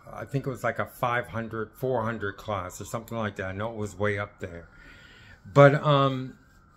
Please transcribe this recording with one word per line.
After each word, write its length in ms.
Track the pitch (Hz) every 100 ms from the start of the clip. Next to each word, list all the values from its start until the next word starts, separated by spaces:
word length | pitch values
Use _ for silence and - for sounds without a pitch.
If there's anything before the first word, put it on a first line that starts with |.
| -
I 120 | -
think 220 | 110 135 135
it 40 |
was 120 | 120
like 160 | 120 113
a 80 | 101
five 400 | - 123 120 120
hundred, 460 | 113 113 113 107
four 320 | - 131 123
hundred 320 | 110 113 101 -
class 440 | - 101 90 -
or 40 |
something 340 | 101 117 110 117
like 160 | 104
that. 140 | 98 95
I 40 |
know 200 | 95 110
it 40 | 113
was 220 | 104 90
way 180 | 104 101
up 220 | 101 -
there. 300 | 92 85 82 - - - - - - -
But, 300 | - 113 143 143
um, 560 | 156 139 139 131 131 - - - -